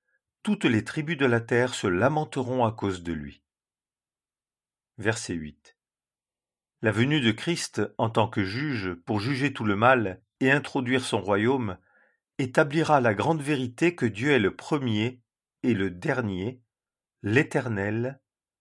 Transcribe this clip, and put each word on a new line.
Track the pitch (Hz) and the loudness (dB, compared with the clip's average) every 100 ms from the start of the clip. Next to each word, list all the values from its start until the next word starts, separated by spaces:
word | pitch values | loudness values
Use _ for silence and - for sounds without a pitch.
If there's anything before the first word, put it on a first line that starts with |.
| _ _ _ _ | _ _ _ _
Toutes | - 202 156 | -4 0 2
les | 113 | 2
tribus | - 156 151 151 | 0 -6 -6 0
de | |
la | 135 117 | 2 2
terre | 113 120 123 | 2 2 2
se | - 104 | 0 0
lamenteront | 90 127 151 151 139 127 127 113 | 2 2 0 -4 -6 -4 0 0
à | |
cause | 110 101 92 | 0 -4 -4
de | 85 | -6
lui. » | 78 71 - _ _ _ _ _ _ _ _ _ _ _ _ _ _ _ - | -6 -8 -16 _ _ _ _ _ _ _ _ _ _ _ _ _ _ _ -4
Verset | 104 113 - | -2 -2 -4
huit. | 87 76 - _ _ _ _ _ _ _ _ _ _ _ - | -8 -8 -14 _ _ _ _ _ _ _ _ _ _ _ -2
La | 113 | 0
venue | 104 131 156 | 2 2 4
de | 113 | 2
Christ | 110 - 175 - - 104 - | 0 -2 -4 -4 -4 -4 -2
en | 113 | -2
tant | 113 104 | 2 0
que | - | 0
juge | 95 110 151 120 92 | -4 -4 -4 -4 -4
pour | 87 - 107 | -6 -4 -2
juger | 110 135 139 | -2 -2 -2
tout | - | -2
le | 110 101 | -2 4
mal | 120 131 101 90 _ - | 6 6 2 -6 _ 0
et | 131 | 2
introduire | 143 - 143 123 127 | 2 0 -6 0 -2
son | - 110 | 0 -2
royaume | 92 101 113 135 110 90 _ _ _ _ _ - | 0 2 2 0 -2 -8 _ _ _ _ _ -8
établira | 131 160 151 156 151 147 | -2 2 2 2 4 4
la | 120 | 4
grande | 101 131 165 | 2 0 0
vérité | 139 143 127 117 170 | 0 -2 -2 0 0
que | 170 | 0
Dieu | 117 98 139 | -4 -2 2
est | 135 | 4
le | 95 | 2
premier | - - 151 127 104 117 127 _ _ _ _ | -2 -4 -2 0 0 -2 -4 _ _ _ _
et | 127 | 0
le | 104 98 | 0 0
dernier, | 87 156 127 110 92 101 - _ _ _ _ _ _ | -4 -4 -2 -2 -2 -6 -8 _ _ _ _ _ _
l'Éternel, | 104 117 156 151 120 101 101 110 123 143 _ _ _ _ | 0 2 2 0 -2 -2 -2 -2 -4 -8 _ _ _ _